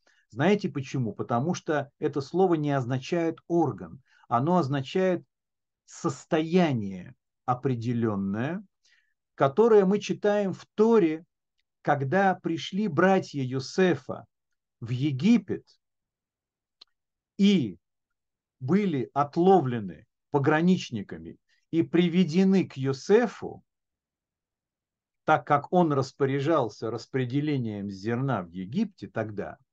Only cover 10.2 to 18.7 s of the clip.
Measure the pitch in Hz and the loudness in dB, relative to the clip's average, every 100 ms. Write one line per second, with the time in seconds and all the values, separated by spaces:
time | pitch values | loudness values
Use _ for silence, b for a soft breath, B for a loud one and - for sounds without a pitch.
10.2 | 208 208 196 - - - 220 226 160 160 | -2 0 -2 -6 -6 2 4 6 4 0
11.2 | - _ _ _ _ _ - 143 135 185 | -10 _ _ _ _ _ -2 -2 0 2
12.2 | 196 185 170 160 - 190 214 143 185 190 | 2 0 -4 -6 -6 -4 -2 2 4 2
13.2 | - 143 127 135 131 - 185 143 - - | 0 -6 -6 -6 -4 0 2 0 -4 -12
14.2 | - _ _ _ _ _ 117 123 151 131 | -14 _ _ _ _ _ -8 -4 -2 0
15.2 | 185 240 - 95 - _ _ _ _ _ | 4 2 2 -8 -10 _ _ _ _ _
16.2 | _ _ _ _ _ _ _ _ _ _ | _ _ _ _ _ _ _ _ _ _
17.2 | _ - 196 190 110 87 _ _ _ _ | _ 2 4 4 2 -6 _ _ _ _
18.2 | _ _ _ _ 127 | _ _ _ _ 0